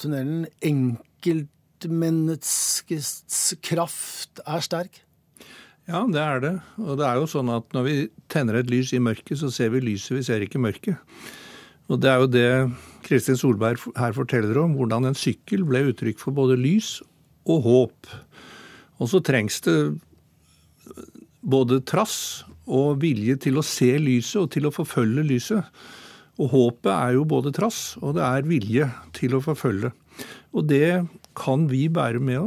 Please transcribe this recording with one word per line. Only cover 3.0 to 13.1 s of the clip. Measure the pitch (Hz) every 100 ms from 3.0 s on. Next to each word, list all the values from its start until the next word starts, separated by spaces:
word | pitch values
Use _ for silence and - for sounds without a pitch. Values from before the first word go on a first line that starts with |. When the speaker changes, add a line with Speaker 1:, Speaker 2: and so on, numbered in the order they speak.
| 131 - - - - 170 -
Speaker 1:
kraft | 165 165 - - - - - -
er | 156
sterk. | - 170 180 - _ _ _ _ - - - _ -
Speaker 2:
Ja, | 170 240
det | 151
er | 151 131
det. | 139 185 - -
Og | 190 139
det | 139
er | 123
jo | 156
sånn | 151 127
at | 117 - 135
når | 127
vi | 147 156 - -
tenner | 160 120 113
et | 123
lys | 123 127 127
i |
mørket, | 120 107 - 147
så | 147
ser | 120 117
vi | 127
lyset, | 123 98 - 143
vi |
ser | 127 110 98
ikke | 139
mørket. | 117 - - 156 - - - - - - - _ -
Og | 131
det | 135
er | 127
jo | 131
det | 123 120 131 131 123 - -
Kristin | -